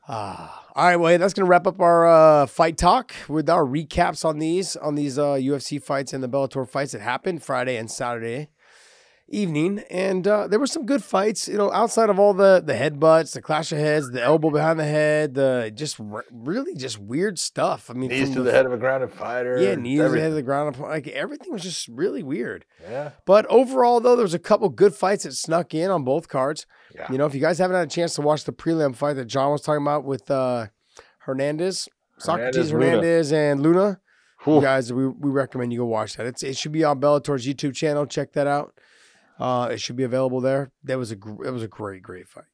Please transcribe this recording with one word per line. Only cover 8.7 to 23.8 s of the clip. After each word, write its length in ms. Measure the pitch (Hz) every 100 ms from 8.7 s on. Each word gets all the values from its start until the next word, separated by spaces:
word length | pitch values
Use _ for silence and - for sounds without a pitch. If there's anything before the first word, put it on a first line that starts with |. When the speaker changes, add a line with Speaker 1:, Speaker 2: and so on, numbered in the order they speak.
| _ _ _ _ _ _
Speaker 1:
evening. 500 | - 196 147 170 202 -
And, 360 | 180 190 185 185
uh, 200 | 208 202
there 100 | 208
were 80 | 277
some 180 | 330
good 180 | 226 277
fights, 460 | - 190 208 208 -
you 80 | 202
know, 160 | 202
outside 380 | 180 226 - 220
of 80 | 190
all 160 | 202
the, 280 | 190 196 185
the 120 | 160
headbutts, 580 | 117 143 147 160 160 156
the 80 | 135
clash 320 | - 156 160
of 60 | 156
heads, 320 | 151 151 131
the 120 | 123
elbow 280 | 120 156 156
behind 280 | 147 156 160
the 60 |
head, 500 | 151 151 151 151 151
the 380 | 131 135 127 110
just 240 | 107 147 -
re-, 220 | 107 104 -
really 440 | 120 120 214 285
just 240 | 185 127 107
weird 400 | 101 131 202 175
stuff. 500 | - - 160 - -
I 60 |
mean, 160 | 120 131
Speaker 2:
Knees 140 | 131 135
Speaker 1:
from 80 |
Speaker 2:
to 40 | 127
Speaker 1:
the 80 | 127
Speaker 2:
the 60 | 123
head 100 | 131
of 60 |
a 20 | 123
grounded 340 | 127 135 123
fighter, 460 | - 107 123 123 127
Speaker 1:
Yeah, 180 | 196 175
knees 240 | 123 143
to 20 |
the 0 |
head 40 | -
of 60 | -
Speaker 2:
everything. 180 | 160
Speaker 1:
the 80 | 156
ground. 360 | 127 139 151 127
Like, 280 | 143 156 139
everything 420 | 135 156 285 359
was 120 | 233
just 260 | 175 156 -
really 340 | 117 190 294
weird. 440 | 143 165 208 90 _ _
Speaker 2:
Yeah. 300 | 90 123 147 -
Speaker 1:
But 220 | - 202 214
overall, 540 | 233 262 262